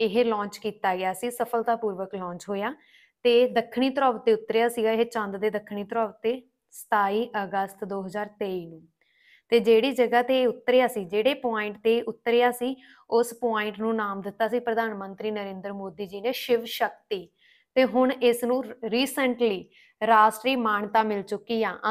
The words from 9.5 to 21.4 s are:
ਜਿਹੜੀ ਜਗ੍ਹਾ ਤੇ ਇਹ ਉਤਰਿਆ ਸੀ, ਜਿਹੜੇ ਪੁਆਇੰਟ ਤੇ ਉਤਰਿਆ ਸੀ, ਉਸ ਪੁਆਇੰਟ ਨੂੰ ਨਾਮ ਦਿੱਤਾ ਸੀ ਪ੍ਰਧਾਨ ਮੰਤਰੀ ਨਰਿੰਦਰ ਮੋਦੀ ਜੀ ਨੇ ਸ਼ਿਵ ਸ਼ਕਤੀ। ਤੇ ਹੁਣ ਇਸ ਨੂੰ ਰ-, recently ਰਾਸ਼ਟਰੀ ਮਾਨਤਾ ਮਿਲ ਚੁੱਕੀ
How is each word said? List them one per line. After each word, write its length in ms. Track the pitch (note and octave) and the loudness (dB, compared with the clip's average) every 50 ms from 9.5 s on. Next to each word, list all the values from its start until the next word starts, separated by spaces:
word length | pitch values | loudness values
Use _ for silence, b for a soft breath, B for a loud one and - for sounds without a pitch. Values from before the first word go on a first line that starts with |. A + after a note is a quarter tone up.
| A#3 A#3 | 2 4
ਜਿਹੜੀ 320 | G3 A3+ A3+ A3 A3 C#4 | 6 6 6 6 6 4
ਜਗ੍ਹਾ 300 | B3+ B3+ A#3+ A3 A#3 A#3+ | 2 2 2 4 4 2
ਤੇ 200 | B3 C4 C4 C4 | 2 4 2 4
ਇਹ 60 | B3+ A#3 | 4 2
ਉਤਰਿਆ 400 | A3+ - - - B3 B3+ B3+ A#3+ | 0 0 0 4 4 4 4 4
ਸੀ, 180 | - A3 F#3+ | 2 -4 -6
ਜਿਹੜੇ 280 | E3 G3 G#3 A3 C4 C#4+ | -2 -2 0 2 2 2
ਪੁਆਇੰਟ 440 | C#4 - A#3+ A3 G#3+ G#3 G#3 G3+ G#3 - | 0 -2 -4 -2 -2 -4 -6 -8 -2 0
ਤੇ 180 | A3+ A3+ A#3 | 2 2 2
ਉਤਰਿਆ 500 | - A3+ A3 - _ A#3 A3+ A#3+ A#3+ B3 | 0 -2 -8 -6 _ 0 2 4 4 2
ਸੀ, 240 | A#3+ B3 A#3+ B3+ C4+ B B B B B B B | 2 0 -4 -4 -6 B B B B B B B
ਉਸ 240 | - A3+ A#3 A#3 A#3+ | 0 0 0 0 -2
ਪੁਆਇੰਟ 460 | A#3 B3 A#3 A3+ G#3+ G#3 G#3+ G3+ G3 | -4 -4 -2 -2 -2 -2 -4 -4 -4
ਨੂੰ 160 | A3 A3+ A3+ | -4 -2 -2
ਨਾਮ 260 | A3 G#3 G3+ G3 G3 | -2 -2 -4 -6 -6
ਦਿੱਤਾ 260 | F#3 G3+ G3 - A3+ G#3+ | -8 -8 -4 -2 -2 0
ਸੀ 120 | A#3 B3 | 0 -2
ਪ੍ਰਧਾਨ 340 | A#3+ A#3+ A3+ A3+ A3+ A3 G#3+ | -2 -2 0 0 -2 -2 -4
ਮੰਤਰੀ 380 | G3 G3 G3 G3 F#3+ G3+ G#3+ | -8 -10 -12 -12 -8 -6 -6
ਨਰਿੰਦਰ 420 | G#3+ G#3 G3+ G3 F#3+ F#3+ F#3 G3+ G3+ | -6 -6 -6 -8 -10 -10 -10 -10 -10
ਮੋਦੀ 320 | G3+ G3 F#3+ D#3+ G#3+ G#3 | -10 -10 -10 -10 -10 -10
ਜੀ 160 | F3+ G3 G3+ | -10 -10 -6
ਨੇ 100 | G3 A#3+ | -4 -4
ਸ਼ਿਵ 320 | B3+ - - - A#3+ A#3 A#3 | -4 -4 -2 0 0 0 0
ਸ਼ਕਤੀ। 640 | A3+ - - A#3 G#3 - - _ _ G#3+ F#3 E3+ - b b b b b b b b _ | -4 -4 -2 -4 -4 -4 -8 _ _ -8 -6 -6 -10 b b b b b b b b _
ਤੇ 80 | B3+ C4 | 2 2
ਹੁਣ 260 | G#3+ G3 B3 B3+ B3+ | 4 4 2 2 2
ਇਸ 320 | C4+ C4 B3+ A#3+ A#3 A#3+ B3 | 2 2 2 2 2 2 0
ਨੂੰ 200 | A#3 B3 C4 C4+ | 0 0 -2 -2
ਰ-, 100 | G#3+ - - - | -6 -10 -12 -6
recently 760 | G#3 G#3 B3 C#4 C4+ - D4 C4+ B3+ A#3+ A#3 A#3+ A3+ G3 F3+ - b b b b b b _ G#3+ A3 | -2 0 0 0 0 0 0 0 0 2 2 2 0 0 -2 -6 b b b b b b _ 2 4
ਰਾਸ਼ਟਰੀ 480 | A3+ G#3+ G#3+ A3+ A3 - - C4 C4+ | 6 6 6 6 4 0 -2 -2 0
ਮਾਨਤਾ 480 | B3 A#3 G#3+ G#3 G3+ G#3 G#3 G#3+ A3 A3 | 0 0 0 0 -2 -2 0 2 2 2
ਮਿਲ 180 | G#3+ G#3 G3+ | 2 0 -4
ਚੁੱਕੀ 420 | G3 - G#3 G3+ | -4 -6 -8 -8